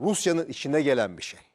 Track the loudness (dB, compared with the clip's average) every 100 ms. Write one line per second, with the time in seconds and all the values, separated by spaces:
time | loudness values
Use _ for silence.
0 | -2 0 2 0 -2 -6 0 2 4 2
1 | 2 -4 -14 -16 -20